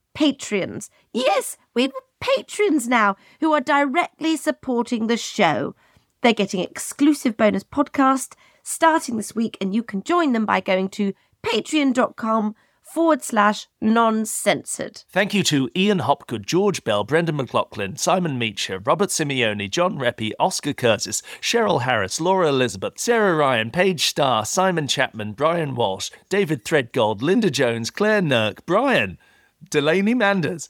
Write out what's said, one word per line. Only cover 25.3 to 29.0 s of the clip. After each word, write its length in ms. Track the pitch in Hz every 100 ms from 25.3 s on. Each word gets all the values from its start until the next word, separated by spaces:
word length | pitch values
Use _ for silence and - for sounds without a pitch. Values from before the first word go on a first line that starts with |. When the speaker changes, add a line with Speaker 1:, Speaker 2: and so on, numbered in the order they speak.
Speaker 2:
Brian 420 | 101 151 170 147 120
Walsh, 340 | 104 98 - - -
David 340 | 196 165 151
Threadgold, 580 | - 156 120 131 107 104
Linda 300 | 143 220 202
Jones, 380 | 127 123 117 113
Claire 320 | - 214 214
Nurk, 380 | 165 120 107 - -
Brian, 520 | 190 277 185